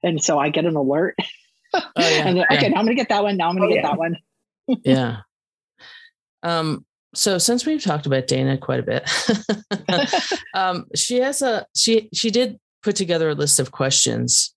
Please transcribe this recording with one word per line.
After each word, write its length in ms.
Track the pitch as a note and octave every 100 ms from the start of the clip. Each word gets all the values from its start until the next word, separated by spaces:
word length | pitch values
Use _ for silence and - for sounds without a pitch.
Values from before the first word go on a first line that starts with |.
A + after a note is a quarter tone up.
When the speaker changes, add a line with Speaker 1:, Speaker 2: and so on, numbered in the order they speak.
Speaker 1:
And 180 | F3 D#3+
so 200 | - D3+
I 80 | C#3+
get 160 | D3
an 100 | E3
alert. 400 | D#3 C3+ C#3+ F3+ -
<laughs> 40 | - - _ _ _
Speaker 2:
Oh, 160 | F#4 - -
yeah. 100 | E3+ D#3 D3+
Speaker 1:
And 100 | F3+
then, 100 | F3+
Speaker 2:
Yeah. 60 | -
Speaker 1:
okay, 120 | -
now 120 | A3+
I'm 40 |
gonna 120 | A3 B3+
get 120 | A#3+
that 120 | G3+
one. 140 | G#3 G3+
Now 120 | E3+
I'm 60 | F#3
gonna 100 | F3+
Speaker 3:
Oh, 80 |
Speaker 1:
get 20 | F3
Speaker 3:
yeah. 40 | D3+
Speaker 1:
that 60 | D3
one. 180 | E3 E3+ _ _ _ _ -
<laughs> 120 | C4
Speaker 2:
Yeah. 320 | - C3 B2 A2+ - _ _ _ _ _ - - - _ _ _
Um, 420 | E3+ E3+ D#3+ D3 - _ _
so 240 | - G#3 F#3
since 260 | F3 A#3+
we've 180 | D#4 D#4
talked 240 | G3+ D3+ C#3+
about 200 | C3+ C3
Dana 320 | C3 C3 C3+
quite 220 | - B2+
a 20 |
bit, 260 | - B2+ - - - A3 - G#3+ - G3+ -
<laughs> 680 | F#3 C#4+ F4+ - F#4 -
um, 320 | - F#3 F3+ - -
she 240 | - B3
has 220 | C4 C4+
a, 220 | C4+ A3 - -
she, 320 | - A3+ G#3+
she 180 | - A#3
did 260 | A3+ B3 - _ _
put 140 | - G3+
together 340 | F#3 E3+ D#3+
a 40 |
list 260 | D3 D3 -
of 100 | E3
questions 840 | - C3+ C3+ B2+ A#2 A#2+ - -